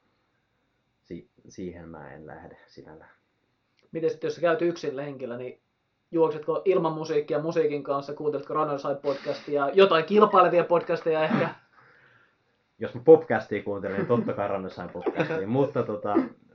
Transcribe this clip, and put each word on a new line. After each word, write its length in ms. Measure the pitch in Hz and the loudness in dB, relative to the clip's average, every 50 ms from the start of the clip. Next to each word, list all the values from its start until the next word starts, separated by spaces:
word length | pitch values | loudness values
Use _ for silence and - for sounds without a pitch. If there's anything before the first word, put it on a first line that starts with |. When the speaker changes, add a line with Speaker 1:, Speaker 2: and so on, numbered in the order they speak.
| _ _ _ _ _ _ _ _ _ _ _ _ _ _ _ _ _ _ _ _ _ | _ _ _ _ _ _ _ _ _ _ _ _ _ _ _ _ _ _ _ _ _
Speaker 1:
si-, 260 | _ - - - _ _ _ _ | _ -18 -18 -18 _ _ _ _
siihen 420 | - - - 92 90 85 87 82 82 | -20 -16 -14 -14 -14 -14 -16 -18 -18
mä 240 | 82 78 71 65 65 | -18 -18 -18 -20 -20
en 140 | 78 80 | -20 -20
lähde 300 | 76 73 - 73 - - - _ | -20 -20 -20 -20 -20 -20 -20 _
sinällään. 420 | _ _ - - - 156 160 - - _ _ _ _ _ _ _ _ _ _ _ _ _ _ _ _ | _ _ -20 -20 -20 -20 -20 -20 -20 _ _ _ _ _ _ _ _ _ _ _ _ _ _ _ _
Speaker 2:
Miten 180 | - 165 160 160 | -8 -4 -4 -4
sit, 140 | 156 - - | -4 -4 -6
jos 120 | 151 - | -8 -6
sä 60 | - | -2
käyt 200 | 175 170 160 160 | 0 0 0 0
yksin 340 | 170 175 170 - - 139 127 | 0 -2 -2 -4 -8 -8 -8
lenkillä, 400 | 135 147 147 135 131 131 117 117 | -8 -10 -10 -10 -12 -10 -10 -10
niin 220 | 120 123 127 - - _ _ _ _ _ _ _ _ _ _ | -10 -12 -14 -14 -16 _ _ _ _ _ _ _ _ _ _
juoksetko 500 | 170 165 160 156 151 156 - 170 156 - - | 0 0 0 0 0 -4 -6 -4 -4 -2 0
ilman 280 | 196 180 165 165 160 156 | 0 0 2 0 -2 -4
musiikkia, 480 | 156 156 160 156 147 147 - 156 147 | -6 -6 -4 -2 -2 -2 -2 -4 -4
musiikin 420 | 156 165 - 165 151 143 147 143 139 | -4 -2 -2 0 0 0 -2 -4 -4
kanssa, 300 | 143 139 139 143 147 147 | -4 -4 -4 -6 -8 -10
kuunteletko 400 | - 151 147 143 135 - - 151 | -6 -6 -4 -4 -6 -8 -6 -4
Runners 300 | 143 143 147 143 139 - | -4 -2 -2 -4 -6 -4
High 180 | 147 135 - | -6 -6 -4
podcastia, 680 | - 143 135 - - 143 139 - - 147 143 143 139 143 - | -4 -4 -4 0 0 0 0 0 -4 -2 0 0 0 4 8
jotain 320 | 196 196 185 170 160 160 | 8 8 8 6 4 2
kilpailevia 580 | 160 202 208 214 202 196 185 180 170 170 170 165 | 4 6 6 6 8 8 6 6 6 6 4 4
podcasteja 600 | - 175 165 147 - 170 156 - 165 160 156 156 | 4 2 0 2 0 -4 -2 -2 -2 0 0 0
ehkä? 260 | 156 - 147 - - - - _ _ _ _ _ _ _ _ _ _ _ _ _ _ _ _ _ _ _ _ _ _ _ _ | 0 0 0 0 -2 -4 -10 _ _ _ _ _ _ _ _ _ _ _ _ _ _ _ _ _ _ _ _ _ _ _ _
Speaker 1:
Jos 160 | 110 101 - | -12 -10 -10
mä 60 | 120 123 | 2 8
podcastia 580 | 160 160 156 - - 117 110 - - 107 101 - | 10 10 10 8 2 -2 -4 -2 -4 -6 -6 -6
kuuntelen, 340 | 104 101 98 98 95 95 | -6 -6 -6 -6 -4 -4
niin 100 | 101 - | -4 0
totta 260 | - 120 117 104 113 95 | 0 0 0 0 -2 -4
kai 140 | 104 101 | -4 -4
Runners 300 | 101 98 95 92 90 - | -4 -4 -4 -6 -8 -10
High 160 | - 87 - - | -12 -14 -12 -12
podcastia, 540 | 87 - - - - 156 151 160 - 95 107 123 | -8 -6 -6 -4 -4 -4 -4 -4 -6 -4 -2 0
<laughs> 40 | |
mutta 260 | 139 139 - - 123 113 | 0 0 0 0 -4 -4
tota, 320 | 113 107 - - 104 104 - 254 - - - _ _ | -4 -6 -6 -4 -2 0 0 -2 -2 -8 -16 _ _